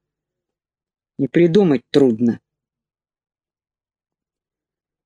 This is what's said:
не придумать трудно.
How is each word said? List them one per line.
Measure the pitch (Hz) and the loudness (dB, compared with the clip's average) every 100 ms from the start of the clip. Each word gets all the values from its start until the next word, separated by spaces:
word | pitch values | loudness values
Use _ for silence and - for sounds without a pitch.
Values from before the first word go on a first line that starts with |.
| _ _ _ _ _ _ _ _ _ _ _ - | _ _ _ _ _ _ _ _ _ _ _ -8
не | 135 | -4
придумать | 160 170 202 190 127 - | 0 2 2 2 -2 -2
трудно. | 147 135 110 120 101 _ _ _ _ _ _ _ _ _ _ _ _ _ _ _ _ _ _ _ _ _ _ _ _ _ _ | 0 0 0 -4 -4 _ _ _ _ _ _ _ _ _ _ _ _ _ _ _ _ _ _ _ _ _ _ _ _ _ _